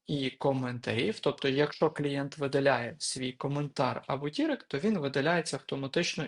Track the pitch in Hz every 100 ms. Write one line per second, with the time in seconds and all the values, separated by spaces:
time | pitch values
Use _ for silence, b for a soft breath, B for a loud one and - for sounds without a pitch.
0 | - 147 131 - 143 131 123 123 120 113
1 | 180 214 147 - 139 135 147 - 156 151
2 | 143 139 139 156 139 139 139 123 120 -
3 | - 135 127 127 139 143 143 - 127 117
4 | - 135 147 151 320 269 - 139 214 202
5 | 139 135 147 175 160 135 - 139 135 165
6 | 170 -